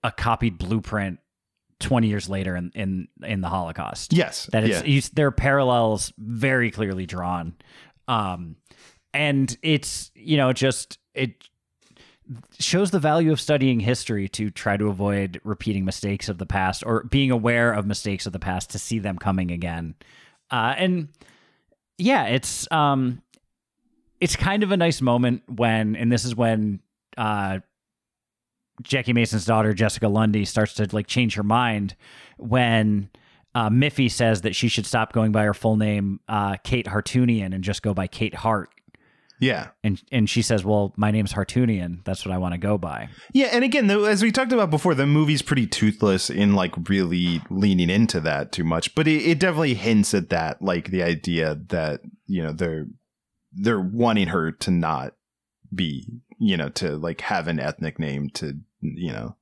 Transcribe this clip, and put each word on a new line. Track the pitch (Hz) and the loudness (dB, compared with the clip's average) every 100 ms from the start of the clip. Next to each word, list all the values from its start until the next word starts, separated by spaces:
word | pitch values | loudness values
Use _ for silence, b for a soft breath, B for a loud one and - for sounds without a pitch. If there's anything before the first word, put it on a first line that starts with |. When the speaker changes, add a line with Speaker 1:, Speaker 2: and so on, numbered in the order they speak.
Speaker 1:
a | 117 | -6
copied | - 120 113 117 87 | -4 -2 2 0 -2
blueprint | 92 110 - 107 98 87 _ _ _ _ _ _ | -2 -2 -2 -4 -4 -6 _ _ _ _ _ _
twenty | - 123 113 | -2 2 2
years | 104 92 | 0 -4
later | 98 92 87 | -4 -4 -4
in, | 87 | -8
in, | - 95 92 - _ | -6 -4 -4 -8 _
in | 80 101 | -6 -4
the | 90 | -2
Holocaust. | 92 85 82 67 - - | -4 -4 -8 -10 -10 0
Speaker 2:
Yes. | 160 165 - - | 2 2 -4 -4
Speaker 1:
That | 110 | 0
it's, | 110 95 | 2 0
Speaker 2:
Yeah. | |
Speaker 1:
you, | 156 139 - | 2 0 0
there | - 143 | 0 2
are | |
parallels | - 139 139 127 123 113 104 - - | 2 2 2 2 2 2 0 -4 -10
very | 107 117 135 131 117 | -10 -2 0 2 0
clearly | 101 107 95 90 | -2 -4 -4 -6
drawn. | 90 87 90 85 85 b b b b - | -6 -4 -4 -6 -12 b b b b -4
Um, | 117 101 90 85 - _ b b b _ | -2 -2 -6 -10 -16 _ b b b _
and | 143 147 139 135 123 | -2 2 2 0 -2
it's, | 156 151 - - - | 0 0 0 -10 -12
you | _ 107 147 | _ 0 4
know, | 131 | 4
just, | 127 135 120 - - _ | 4 0 0 -8 -16 _
it | - 131 - - _ _ _ b b b b - 120 - - | -6 -6 -6 -20 _ _ _ b b b b -18 -18 -18 -8
shows | - 175 196 | -2 0 2
the | 185 | 2
value | 151 156 160 | 2 4 4
of | 156 | 2
studying | - 147 135 120 | 2 2 4 2
history | 107 123 - 107 98 | 2 0 -2 -4 -4
to | - 107 | -4 -6
try | - - 101 | -4 -2 0
to | 104 | 0
avoid | 92 101 101 98 85 | 0 0 0 -2 -6
repeating | 107 104 - 98 | -8 -6 -2 -2
mistakes | 95 - 101 98 - | -2 -4 -4 -4 -6
of | 87 | -8
the | 92 | -4
past | 98 92 92 - | 0 0 -2 -2
or | 113 | -2
being | 117 139 139 | 0 0 2
aware | 123 110 120 117 | 2 2 2 2
of | 107 101 | 2 -2
mistakes | 101 104 98 - | -4 -4 -4 -6
of | |
the | 90 | -6
past | - 92 - | -4 -4 -6
to | 107 | -10
see | - 113 | -6 -4
them | 101 90 | -4 -4
coming | 104 95 90 | -2 0 -2
again. | 85 87 85 82 80 b b b b _ | -4 -6 -6 -8 -12 b b b b _
Uh, | 123 113 139 | -2 -2 0
and | 185 180 147 _ b b b b b _ _ _ | -2 -2 -4 _ b b b b b _ _ _
yeah, | 190 214 110 | 2 2 2
it's, | 127 - - - | 0 -2 -8 -2
um, | 165 147 139 127 123 _ _ _ _ _ _ _ _ _ _ | 2 4 2 0 -4 _ _ _ _ _ _ _ _ _ _
it's | 175 - | -2 0
kind | 190 202 | 0 0
of | 208 | 2
a | 190 | 4
nice | 170 151 | 2 2
moment | 131 120 123 120 - | 2 4 4 0 -4
when, | 113 117 113 107 110 | -2 2 2 0 0
and | 117 | 2
this | 120 | 2
is | 120 | 0
when, | 113 117 110 107 98 _ _ _ - | 0 2 2 0 -4 _ _ _ -6
uh, | 107 107 98 95 - _ _ _ _ _ _ _ _ _ _ _ | -2 -2 -2 -4 -8 _ _ _ _ _ _ _ _ _ _ _
Jackie | - 135 123 | -4 -2 2
Mason's | 120 113 107 95 | 2 2 0 2
daughter, | 110 107 | 2 4
Jessica | 98 110 - 110 | 2 0 2 0
Lundy, | 101 110 104 | 4 4 2
starts | 101 - 107 | 0 0 0
to, | - 104 | 0 -2
like, | 104 101 | -2 -2
change | - 117 104 | 0 0 0
her | |
mind | 104 117 120 107 98 - B B B B | 0 2 2 0 -4 -8 B B B B
when, | 117 123 120 113 107 104 98 b b b b | -2 2 4 4 4 2 -2 b b b b
uh, | 123 110 | -2 2
Miffy | 117 147 - 123 | 4 2 2 0
says | - 117 107 | 2 2 2
that | 101 92 | 0 0
she | 120 | 0
should | - | 0
stop | 104 120 113 | -2 -2 0
going | 117 110 | 2 2
by | 107 | 2
her | 107 | 2
full | 101 113 107 | 2 0 2
name, | 107 104 98 98 - | 2 0 -2 -4 -4
uh, | 107 101 98 | -2 -2 -4
Kate | - 127 110 | -2 -4 -2
Hartunian, | 101 - 127 123 117 95 | -4 -2 2 2 2 0
and | 95 | -4
just | 92 98 | -4 -4
go | 107 | -2
by | 95 92 | -2 -4
Kate | - 110 | -4 -6
Hart. | - 113 107 85 _ _ _ b b b b | -2 -2 -2 -4 _ _ _ b b b b
Speaker 2:
Yeah. | 127 - - _ | -2 0 -6 _
Speaker 1:
And, | 110 95 _ | -4 -4 _
and | 127 107 | 0 2
she | - | 2
says, | 113 110 | 2 0
"Well, | 95 107 101 - | 2 2 0 0
my | 107 | 0
name's | 107 101 | 2 0
Hartunian. | - 98 123 123 104 87 87 | -2 -2 0 2 0 -4 -8
That's | 92 95 98 | -6 -6 -4
what | |
I | 92 | -4
wanna | 90 87 | -2 -4
go | 98 104 | -2 -2
by." | 85 64 - B B | -2 -8 -12 B B
Speaker 2:
Yeah, | 262 262 | 0 2
and | 240 | 2
again, | 254 285 208 | 2 2 2
though, | 208 208 | 4 2
as | 208 | 2
we | 226 | 2
talked | 262 262 | 2 2
about | 247 190 | 2 2
before, | 151 185 139 | 2 2 2
the | 139 | 4
movie's | 147 151 147 | 4 4 2
pretty | - 139 110 | 2 0 0
toothless | - 107 104 107 95 - | 2 2 4 2 2 0
in, | - 101 101 | 2 4 4
like, | 90 - 85 | 2 -4 0
really | 98 90 90 87 82 - | 0 2 2 0 -2 -4
leaning | 92 101 92 85 | 0 2 4 4
into | 98 113 87 | 4 4 2
that | 80 71 73 | 0 -2 -4
too | - | -4
much. | 82 82 - - | -2 0 -2 0
But | 156 | 2
it, | 156 | 2
it | 139 160 | 2 2
definitely | 185 156 156 | 2 2 0
hints | 113 104 107 101 | 0 4 4 4
at | 101 82 | 2 0
that, | 85 80 73 | -2 -2 -4
like, | 95 87 87 | -2 -2 -2
the | 92 | -2
idea | 85 82 92 82 78 76 87 | 0 -2 -2 0 0 -4 -4
that, | 87 78 73 - - - | -4 -2 -6 -12 -20 -6
you | 95 | -4
know, | 80 | -4
they're, | 80 87 80 76 - _ _ _ _ _ | -4 -4 -4 -8 -14 _ _ _ _ _
they're | 92 104 110 | -4 0 0
wanting | 92 110 120 107 87 | -2 0 2 2 2
her | 87 80 | 0 -2
to | - - | -4 0
not | 87 80 76 65 _ _ _ _ _ _ | 2 2 -2 -6 _ _ _ _ _ _
be, | 92 85 69 - 117 _ - | -4 -4 -4 -10 -18 _ -2
you | 110 92 | 0 2
know, | 71 | -2
to, | - 87 76 | -4 -4 -4
like, | 82 82 | -6 -6
have | - 98 80 | -4 -4 -2
an | 80 | -4
ethnic | 69 - 80 - | -4 -6 -8 -4
name | 76 69 71 | -6 -4 -6
to, | - 76 71 - _ | -8 -10 -10 -16 _
you | - 67 87 | -10 -6 -8
know. | 57 57 - | -6 -10 -14